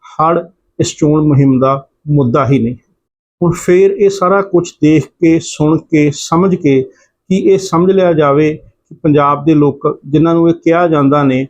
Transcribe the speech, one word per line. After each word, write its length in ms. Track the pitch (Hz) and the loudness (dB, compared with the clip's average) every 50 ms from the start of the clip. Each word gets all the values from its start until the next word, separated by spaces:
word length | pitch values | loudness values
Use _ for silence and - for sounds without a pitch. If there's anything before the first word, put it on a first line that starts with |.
| _ | _
ਹੜ੍ਹ 340 | - - - 156 160 170 170 175 - _ _ _ _ _ _ | -20 -6 -2 -2 0 0 -2 -4 -8 _ _ _ _ _ _
ਇਸ 160 | 156 - - - | -6 -6 -4 -4
ਚੋਣ 300 | - 147 151 156 156 151 | -2 0 0 0 0 0
ਮੁਹਿੰਮ 320 | 143 135 139 135 135 127 | 2 2 2 2 2 2
ਦਾ 280 | 131 135 135 135 135 _ _ _ _ 147 | 2 0 -2 -2 -6 _ _ _ _ -2
ਮੁੱਦਾ 400 | 147 147 139 120 117 147 135 120 | -2 0 0 0 0 -2 0 0
ਹੀ 160 | 139 131 113 | 0 0 -2
ਨਹੀਂ। 120 | 117 123 - _ _ _ _ _ _ _ _ _ _ _ _ 175 | -4 -6 -10 _ _ _ _ _ _ _ _ _ _ _ _ -4
ਹੁਣ 80 | 170 | -4
ਫੇਰ 400 | 170 - - - 180 180 190 196 | -4 -4 -2 0 2 2 2 2
ਇਹ 180 | 196 - 208 196 | 2 2 0 0
ਸਾਰਾ 320 | 196 - 185 180 190 202 | 0 0 -2 0 0 0
ਕੁਝ 300 | 196 196 - 175 170 - - _ | -2 0 -2 -2 -2 -2 -8 _
ਦੇਖ 240 | - 151 156 156 127 | 0 2 2 2 0
ਕੇ, 340 | - _ _ - 165 165 165 - | -4 _ _ 0 0 0 0 -2
ਸੁਣ 340 | - - - 151 151 160 160 | -8 -6 -4 -2 0 0 -2
ਕੇ, 340 | 160 _ - 151 147 147 143 | -4 _ -2 0 0 0 -2
ਸਮਝ 420 | - - - - 165 185 196 185 | -6 -8 -4 -2 0 0 0 0
ਕੇ 280 | - - 147 139 131 131 - - _ _ _ _ _ _ _ | -2 0 0 0 0 0 -4 -10 _ _ _ _ _ _ _
ਕੀ 60 | 185 | -4
ਇਹ 220 | 190 - - 190 185 | -2 2 0 0 0
ਸਮਝ 340 | - - - 165 175 185 | 0 -4 -2 0 0 2
ਲਿਆ 220 | 190 190 185 175 170 | 2 2 2 2 2
ਜਾਵੇ 400 | 156 151 143 139 147 156 151 151 160 - - _ _ _ _ | 2 2 2 2 2 0 0 -2 -6 -12 -20 _ _ _ _
ਕਿ 60 | - | -20
ਪੰਜਾਬ 500 | - _ 160 147 147 143 143 143 143 143 | -6 _ 0 2 2 2 0 0 -2 0
ਦੇ 80 | 156 160 | 0 2
ਲੋਕ, 460 | 151 147 143 139 143 - 151 147 - _ 147 | 2 2 0 -2 -2 -6 -6 -6 -6 _ -4
ਜਿਨ੍ਹਾਂ 280 | 139 156 160 165 165 | -2 0 0 2 2
ਨੂੰ 140 | 170 165 170 | 2 2 0
ਇਹ 40 | 165 | 0
ਕਿਹਾ 340 | 170 _ 165 165 170 180 170 | 0 _ 0 0 2 0 0
ਜਾਂਦਾ 360 | 160 151 143 139 139 147 143 | 0 0 2 2 2 2 0
ਨੇ 220 | 135 127 127 135 135 | 0 0 -2 -4 -6